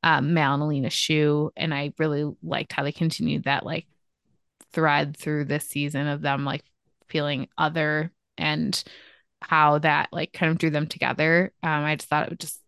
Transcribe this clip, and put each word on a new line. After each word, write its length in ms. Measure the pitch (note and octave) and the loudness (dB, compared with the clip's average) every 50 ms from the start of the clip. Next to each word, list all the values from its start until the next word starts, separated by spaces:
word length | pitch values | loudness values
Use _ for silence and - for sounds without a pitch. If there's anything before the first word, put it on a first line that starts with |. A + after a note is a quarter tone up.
| - | 4
um, 300 | E3 D#3+ C#3 C3 C#3+ E3+ | 4 4 4 4 2 2
Mal 200 | E3 D3+ C#3 C#3 | 4 4 2 2
and 80 | C#3+ D3 | 2 0
Alina 260 | D3+ D3+ C#3 C3 - | 0 0 0 -2 -2
Shu. 600 | - - - - D#3 D3+ D3+ D3 D3 D3 D3+ D#3 _ | -2 -2 0 2 2 4 4 4 4 2 0 -2 _
And 180 | - - E3 D3+ | -4 -4 -2 -2
I 200 | C#3 C#3+ D3 - _ | -2 -4 -6 -4 _
really 320 | D#3+ D#3 D3 C#3+ D3+ D3 - _ - | -2 0 0 0 -2 -4 -6 _ -8
liked 300 | D#3+ D#3+ C3+ - - - | -4 -4 -4 -4 -4 -4
how 100 | - D3 | -4 -2
they 80 | C#3+ | -2
continued 520 | D3 - E3+ D#3+ - - - - D3 D3 - | -2 0 0 0 0 0 -2 -2 -2 -2 0
that, 200 | C3+ C#3 C#3 - | 0 -2 -2 -2
like, 220 | - E3 D#3+ - _ _ _ _ _ _ _ _ _ _ _ _ _ _ _ - _ _ | -4 -6 -6 -8 _ _ _ _ _ _ _ _ _ _ _ _ _ _ _ -20 _ _
thread 440 | - D#3+ D#3 D3 D3 D3 C#3+ D3 - | 2 2 4 4 4 2 0 -4 -8
through 280 | - D#3 D3+ D3+ D3 | -4 -4 -2 -2 -2
this 220 | C3+ C#3+ D3+ - - | -2 -2 -4 -4 -6
season 400 | - C#3+ C#3+ C#3+ D3+ C#3 C#3+ D3 | -6 -4 -4 -2 -2 -2 -2 -2
of 140 | C#3+ C#3+ | -2 -2
them, 240 | D3+ C#3+ C#3 C#3 C#3+ | -2 -2 -2 0 -2
like, 180 | C#3 C3+ D3+ - _ _ _ _ _ _ _ _ _ | -4 -4 -6 -8 _ _ _ _ _ _ _ _ _
feeling 380 | - D#3+ D3 C#3+ D3 B2+ - - _ - | -4 -2 -2 -2 -2 -4 -6 -8 _ -2
other 540 | D#3 D3+ D#3+ E3+ D#3 D3+ D3+ D3+ D3+ F3 _ _ _ _ _ - | -2 0 0 0 0 0 0 0 -2 -4 _ _ _ _ _ -4
and 460 | E3 D#3 D3+ D#3 D#3+ C#3+ - - - - - - - - - _ _ _ _ _ | -2 -2 0 0 0 -2 -2 -4 -6 -8 -18 -20 -20 -20 -20 _ _ _ _ _
how 380 | - - - D#3 D3+ D3+ D3 D3+ | -4 0 4 6 6 6 6 4
that, 300 | D3+ D#3+ D3 D3 - - | 4 2 2 2 0 -2
like, 220 | - E3 - - _ | -4 -6 -6 -6 _
kind 180 | - F3+ D#3+ | -2 0 0
of 60 | E3 E3 | 2 2
drew 120 | - E3 | 2 2
them 180 | D3 D3+ D3+ D#3 | 2 0 -2 -2
together. 640 | - - - C3 C3 - D3+ D#3+ E3 E3+ F#3 G3 _ _ - | -4 -4 -2 -2 0 0 2 4 4 4 2 2 _ _ -4
Um, 200 | E3 D#3 D3 D3 | -2 0 0 0
I 120 | D3+ D3+ | 0 -2
just 140 | D3+ - - | -4 -4 -2
thought 220 | - D3+ D3+ - | 0 0 0 -2
it 80 | - - | -6 -10
just 200 | - D#3 - - _ | -10 -12 -12 -14 _